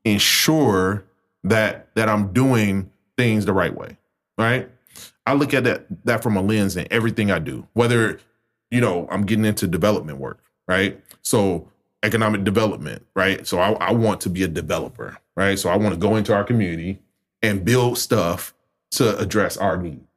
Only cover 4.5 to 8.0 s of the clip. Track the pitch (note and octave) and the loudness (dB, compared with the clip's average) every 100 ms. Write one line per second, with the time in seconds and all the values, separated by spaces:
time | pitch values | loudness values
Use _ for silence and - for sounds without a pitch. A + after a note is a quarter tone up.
4.5 | B2 - _ _ - - _ - C#3 D3 | 0 -4 _ _ -20 -20 _ -2 0 2
5.5 | C3+ B2 - - F2 - A#2 A#2+ G2 G2 | 2 0 -2 -6 -6 -2 -2 0 0 0
6.5 | G#2+ G2 F2+ E2 A#2 A2+ - G2+ F2 D2+ | 0 0 -2 -2 -2 0 0 0 0 -2
7.5 | B1+ - A2 A#2+ A#2+ | -10 -4 0 2 2